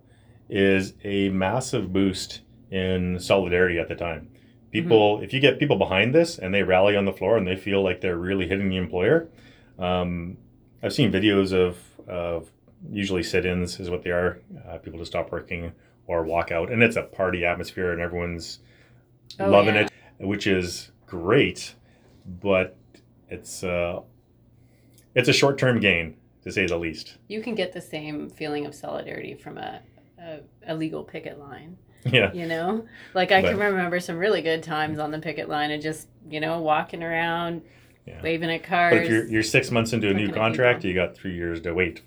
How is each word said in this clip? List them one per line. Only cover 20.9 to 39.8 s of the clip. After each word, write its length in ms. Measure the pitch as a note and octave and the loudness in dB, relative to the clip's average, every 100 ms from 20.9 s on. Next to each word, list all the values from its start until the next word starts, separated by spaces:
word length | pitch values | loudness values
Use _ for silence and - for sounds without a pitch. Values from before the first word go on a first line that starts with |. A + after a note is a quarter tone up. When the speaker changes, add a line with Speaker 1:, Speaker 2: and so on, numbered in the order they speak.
| _ - | _ -12
Speaker 1:
great, 680 | F2+ F2 C3 F#2 - - - _ _ _ _ F#2 F2+ | -8 2 4 4 -2 -14 -16 _ _ _ _ -18 -8
but 360 | G2+ F#2+ F#2 - _ - _ _ - | 2 2 2 -6 _ -20 _ _ -18
it's, 340 | F#2+ - - | -16 -14 -10
uh, 380 | F#2 F2 F2 F#2 - _ _ _ _ _ _ _ _ _ _ | -4 -2 -2 -6 -12 _ _ _ _ _ _ _ _ _ _
it's 140 | C3 B2 | 0 2
a 40 | |
short-term 460 | C3 C#3+ C#3 C3 A#2 | 4 2 2 2 4
gain, 360 | G2 E2+ D#2+ - _ _ | 4 2 -2 -10 _ _
to 80 | - | -8
say 160 | G#2+ F2+ | -2 0
the 100 | E2+ | 0
least. 420 | E2+ D#2 - - - | -4 -8 -14 -20 -12
Speaker 2:
You 120 | G#3+ | -10
can 140 | A#3 | -6
get 180 | A3 F3+ | -6 -6
the 80 | F3+ | -8
same 480 | - D#3 D3+ D3 D3 | -12 -12 -10 -10 -10
feeling 360 | - D3+ D3 D3 | -10 -6 -6 -6
of 80 | |
solidarity 600 | - D3+ D3 - - - | -10 -10 -10 -10 -10 -12
from 240 | C#3 - - | -14 -16 -12
a, 220 | - - - _ _ _ | -12 -12 -18 _ _ _
a, 200 | E3+ D3+ - _ - | -16 -16 -18 _ -8
a 80 | |
legal 300 | D#3+ D#3+ D#3 | -4 -4 -6
picket 340 | - D#3+ D#3 - | -10 -12 -12 -14
line. 380 | C#3+ C3 D#3 F3+ _ - | -16 -18 -18 -20 _ -8
Speaker 1:
Yeah. 280 | B2 B2+ G2 | 0 2 2
Speaker 2:
You 140 | F3 E3 | -2 -6
know? 360 | E3 F3 A3 - - - | -4 -2 -4 -6 -18 -6
Like, 160 | F#3 F#3 | -2 4
I 120 | F#3+ | 4
can 140 | F#3 F#3+ | 4 2
Speaker 1:
But 80 | G#3 | 0
Speaker 2:
remember 340 | F#3+ F3 F3 | 0 0 -2
some 180 | F3+ E3 | -4 -2
really 240 | G3+ F#3 | 0 2
good 220 | D#3+ E3 | 0 -2
times 340 | D#3+ D#3 D3+ D3+ | -2 -4 -2 -2
on 140 | D3+ | -4
the 80 | D#3 | -6
picket 280 | D#3+ D#3+ D#3+ | -6 -8 -4
line 220 | D3+ D3+ | -2 -2
and 100 | D3+ | -2
just, 280 | D3+ D#3 - _ D#3+ | -4 -6 -12 _ -12
you 120 | D#3 | -6
know, 200 | D#3 E3 | -4 -2
walking 400 | D#3 D3+ E3+ E3+ | 0 0 0 -8
around, 580 | E3 E3 E3+ E3+ E3+ E3+ - - _ _ | -4 -2 -2 -2 -4 -6 -10 -20 _ _
Speaker 1:
Yeah. 160 | - - | -20 -8
Speaker 2:
waving 280 | D#3+ E3 E3 | -4 -2 -2
at 180 | E3 E3 | -4 -2
Speaker 1:
But 240 | F3+ F3 | 2 4
if 140 | E3 A2+ | 4 4
you're, 120 | A2 | 2
Speaker 2:
cars, 100 | A2 | 2
Speaker 1:
you're 120 | A2 | 0
six 260 | A2 C3 - | 2 2 2
months 220 | A#2+ | 0